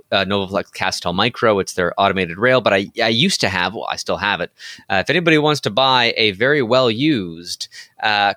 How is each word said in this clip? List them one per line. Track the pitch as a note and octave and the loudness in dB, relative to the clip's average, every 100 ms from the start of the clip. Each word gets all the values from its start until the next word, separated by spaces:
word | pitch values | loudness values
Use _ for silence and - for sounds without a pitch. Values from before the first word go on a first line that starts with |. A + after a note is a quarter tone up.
| - | -2
uh, | G#2 F#2+ | -2 0
Novoflex | G2+ F#2+ G2 - | -2 -2 -4 -6
Castel | - F#2+ - F#2 | -4 -4 -4 -4
Micro, | F2 A#2 - A#2 G2+ | 0 -2 0 2 2
it's | F2+ | 0
their | - F2 - | -2 -2 2
automated | G2 F#2+ F2+ E2+ | 2 2 -2 -2
rail, | B2 B2+ | 0 2
but | A2 | 2
I, | G2 G2+ - | 2 0 -2
I | A2+ | 0
used | A#2 F#3 - | 2 0 0
to | G#2 | -2
have, | F#2+ F#2 G#2 | 0 -2 -4
well, | - | -8
I | D#2 | -8
still | - E2+ | -4 -2
have | G2+ F#2 | -2 -2
it. | F2 _ - - - | -4 _ -20 -18 -4
Uh, | G2 | -2
if | F2+ | 0
anybody | D#3 E3 D#3 | 0 2 2
wants | D3+ D3 | 2 0
to | - | -2
buy | G#2+ C3+ B2+ A#2 - | 0 2 4 2 2
a | A2 | 0
very | F#2 B2+ D3+ | 2 0 2
well-used, | A2+ B2+ B2+ A2 D3+ C3+ F2+ E2 F2 - - - - - | 2 2 2 2 0 0 -2 -10 -14 -12 -14 -16 -20 -6
uh, | A2 G#2 G2+ | -2 2 2